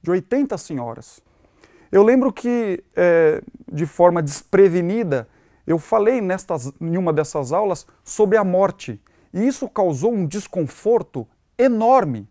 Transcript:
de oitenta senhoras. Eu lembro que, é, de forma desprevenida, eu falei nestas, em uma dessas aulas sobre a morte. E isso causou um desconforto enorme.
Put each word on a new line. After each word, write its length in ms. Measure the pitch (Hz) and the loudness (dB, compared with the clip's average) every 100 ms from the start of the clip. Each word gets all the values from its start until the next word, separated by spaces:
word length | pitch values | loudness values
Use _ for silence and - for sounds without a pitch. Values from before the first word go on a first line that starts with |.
de 120 | - | -2
oitenta 440 | 185 180 254 277 190 | -4 -2 -2 -2 -4
senhoras. 640 | - 147 120 113 - - _ _ _ _ _ _ _ | -8 -10 -10 -12 -18 -20 _ _ _ _ _ _ _
Eu 140 | 196 | 4
lembro 280 | 214 262 262 | 6 6 2
que, 520 | 196 240 240 220 185 _ | -2 -4 -2 -2 -6 _
é, 480 | - 175 170 160 - - - - | 0 2 4 4 2 -6 -20 -14
de 120 | 147 | -6
forma 380 | 160 - 175 175 | -6 4 4 4
desprevenida, 1040 | 147 143 - 196 196 170 170 214 208 135 113 _ _ _ - | -4 -6 -2 4 4 4 -2 -4 -2 -4 -6 _ _ _ -4
eu 120 | 165 | -4
falei 420 | - 220 208 254 | 0 0 2 0
nestas, 520 | 196 190 - 165 123 - | -2 -6 -6 -8 -8 -10
em 160 | 165 170 | -4 -2
uma 160 | 180 | 0
dessas 400 | 151 151 156 131 | 0 -2 -4 -4
aulas 320 | 165 208 180 - _ | -2 -2 -4 -10 _
sobre 320 | - - 214 214 | -18 0 2 2
a 80 | |
morte. 580 | 196 180 196 180 - 104 _ _ _ | 2 0 0 -2 -12 -14 _ _ _
E 100 | 180 | -4
isso 240 | 240 262 - | -2 -2 -8
causou 440 | - 185 139 190 | -2 -2 0 -2
um 120 | 233 | -2
desconforto 1000 | 165 185 - 190 147 - 214 233 190 135 113 _ _ _ | -4 -6 -10 -6 -6 -6 -2 -2 -2 -12 -14 _ _ _
enorme. 680 | 262 226 226 262 180 117 101 | 0 2 2 2 2 -4 -10